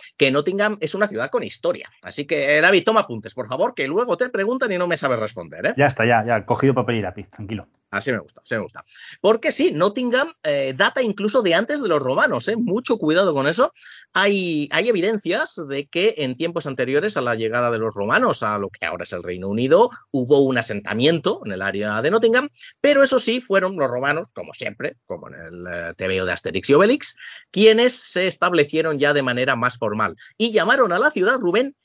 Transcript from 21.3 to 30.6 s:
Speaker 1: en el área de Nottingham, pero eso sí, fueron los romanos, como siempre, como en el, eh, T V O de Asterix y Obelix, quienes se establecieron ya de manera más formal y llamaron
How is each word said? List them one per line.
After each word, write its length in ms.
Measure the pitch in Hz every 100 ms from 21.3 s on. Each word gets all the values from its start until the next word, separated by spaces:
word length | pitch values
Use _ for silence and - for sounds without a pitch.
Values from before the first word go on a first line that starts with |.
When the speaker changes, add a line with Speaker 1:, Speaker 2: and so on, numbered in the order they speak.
| 359
Speaker 1:
en 80 | 180
el 100 | 92
área 400 | 98 98 104 107
de 100 | 139
Nottingham, 360 | 220 226 240 294 - - _
pero 240 | 277 277
eso 160 | 269 262
sí, 220 | - 247
fueron 340 | - 196 185 190
los 140 | 135
romanos, 420 | 123 139 151 -
como 220 | - 82
siempre, 420 | - 107 104 139 - _
como 220 | 87 -
en 60 |
el, 340 | 69 82 87 90
eh, 260 | 87 85
T 140 | - 92
V 140 | 95
O 40 | 92
de 60 |
Asterix 380 | 85 - 90 -
y 40 | 143
Obelix, 420 | 202 277 - - - - _
quienes 400 | 185 220 220 247
se 340 | 247 - 180 185
establecieron 760 | - 175 175 147 156 160 147
ya 120 | 147
de 100 | 147
manera 360 | 131 123 131 123
más 200 | 123 -
formal 380 | 110 107 101 - - _
y 160 | 226
llamaron 400 | 214